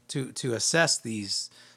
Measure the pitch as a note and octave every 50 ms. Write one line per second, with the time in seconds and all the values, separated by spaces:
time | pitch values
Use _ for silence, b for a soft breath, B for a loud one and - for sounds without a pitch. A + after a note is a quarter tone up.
0 | _ - - C#3+ C3 - - - - B2+ A2+ G#2 - - - E3 E3 - - -
1 | - A#2 A2+ G#2 G2+ G2 - - - - b b b b b